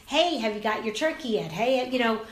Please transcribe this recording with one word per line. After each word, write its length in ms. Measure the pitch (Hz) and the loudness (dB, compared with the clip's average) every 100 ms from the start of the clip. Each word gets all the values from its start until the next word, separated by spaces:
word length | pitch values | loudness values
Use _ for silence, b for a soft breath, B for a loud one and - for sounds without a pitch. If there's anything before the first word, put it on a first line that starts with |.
| - | -2
"Hey, 320 | 294 349 269 | 2 2 2
have 160 | 220 | -2
you 60 | 208 | 0
got 240 | 220 226 | -2 -2
your 100 | 220 | -4
turkey 360 | 214 320 311 240 | -2 -2 -2 -2
yet? 200 | 196 160 | -2 -2
Hey, 380 | 170 247 254 254 | -2 2 2 2
you 80 | 254 | 2
know, 220 | 233 220 B | 2 0 B